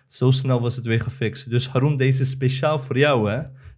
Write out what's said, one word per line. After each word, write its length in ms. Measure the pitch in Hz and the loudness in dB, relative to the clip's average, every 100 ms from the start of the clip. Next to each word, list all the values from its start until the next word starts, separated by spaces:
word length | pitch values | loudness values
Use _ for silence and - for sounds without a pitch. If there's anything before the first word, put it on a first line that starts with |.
| _ | _
zo 240 | - 127 | 0 2
snel 300 | 131 131 123 | 2 2 0
was 140 | 120 117 | 0 -4
het 100 | 113 | -2
weer 160 | 113 | -2
gefixt. 480 | - - 113 - - | -2 -4 -4 -6 -4
Dus 180 | 120 - | -4 -2
Haroon, 300 | 127 143 143 | 0 2 2
deze 240 | 135 131 | 2 2
is 80 | 131 | 0
speciaal 500 | - 127 - 151 156 | 0 -2 0 -2 -2
voor 180 | 131 127 | -2 2
jou, 340 | 147 131 104 | 2 4 0
hè? 100 | 117 160 - - | -2 -6 -14 -20